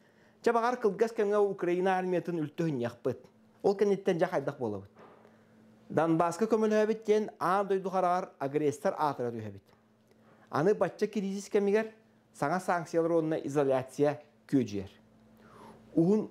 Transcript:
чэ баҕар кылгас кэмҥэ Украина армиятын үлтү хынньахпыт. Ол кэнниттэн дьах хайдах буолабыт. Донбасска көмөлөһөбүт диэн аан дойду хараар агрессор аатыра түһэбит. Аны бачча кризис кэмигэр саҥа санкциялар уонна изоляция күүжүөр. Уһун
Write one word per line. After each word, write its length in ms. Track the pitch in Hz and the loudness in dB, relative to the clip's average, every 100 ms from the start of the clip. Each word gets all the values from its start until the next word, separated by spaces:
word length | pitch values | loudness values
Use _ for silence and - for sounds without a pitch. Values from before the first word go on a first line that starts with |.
| _ _ _ _ | _ _ _ _
чэ 100 | - | 2
баҕар 240 | 233 233 247 | 2 2 2
кылгас 360 | 214 180 220 | 0 2 -2
кэмҥэ 260 | - 202 208 | 0 0 2
Украина 580 | 202 196 175 180 185 185 | 2 0 -2 0 2 0
армиятын 420 | 185 175 165 170 | 0 -2 -2 -4
үлтү 240 | 151 - | -4 -2
хынньахпыт. 600 | 165 139 117 - 135 123 - _ _ _ | -2 -2 -4 -4 -6 -6 -10 _ _ _
Ол 140 | 185 202 | 0 2
кэнниттэн 420 | 214 196 196 175 | 2 0 0 0
дьах 120 | 170 | 0
хайдах 280 | 170 139 139 | -2 -4 -4
буолабыт. 320 | 120 104 98 - - - - _ _ - - - - | -6 -6 -10 -20 -20 -20 -20 _ _ -20 -20 -20 -4
Донбасска 580 | - 160 165 170 165 220 | 0 2 2 2 0 0
көмөлөһөбүт 580 | 226 220 214 214 220 | 2 2 2 2 0
диэн 260 | 214 214 214 - | 0 0 0 -4
аан 280 | 156 190 202 | 0 0 0
дойду 200 | 196 185 | -2 -2
хараар 420 | 185 180 180 185 - | 0 0 0 -2 -8
агрессор 560 | 139 143 151 135 196 - | -4 0 -2 0 -4 0
аатыра 320 | 151 135 120 | -2 -2 -6
түһэбит. 320 | 117 107 98 _ _ _ _ _ _ _ - - | -6 -10 -14 _ _ _ _ _ _ _ -20 -6
Аны 240 | 123 165 | 0 2
бачча 320 | 208 180 - 208 | 2 0 -2 -4
кризис 420 | 220 196 196 202 | -4 -4 -6 -2
кэмигэр 440 | 214 202 208 220 - _ _ _ | 0 2 0 -2 -10 _ _ _
саҥа 240 | - 143 180 | -4 -2 -2
санкциялар 520 | 185 175 160 165 165 | 0 -2 0 0 2
уонна 240 | 170 156 160 | 2 0 -2
изоляция 840 | - 139 135 131 127 - 143 - - _ - | -2 0 2 0 -2 0 0 0 -10 _ -2
күүжүөр. 400 | 139 110 101 95 - _ _ - - - - - - - | 0 0 -4 -10 -16 _ _ -20 -20 -20 -20 -20 -20 -6
Уһун 360 | - 165 214 185 | 0 4 2 0